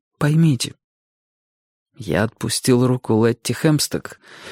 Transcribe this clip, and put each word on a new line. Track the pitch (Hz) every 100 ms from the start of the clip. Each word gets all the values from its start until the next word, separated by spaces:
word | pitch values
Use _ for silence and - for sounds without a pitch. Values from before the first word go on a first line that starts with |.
| _ -
поймите. | 147 156 165 123 - - _ _ _ _ _ _ _ _ _ _ _ -
Я | 104 87
отпустил | 110 - 117 - - 123 127
руку | 127 - 110
Летти | 113 117 -
Хэмпстед | 120 - 151 - - - - - - -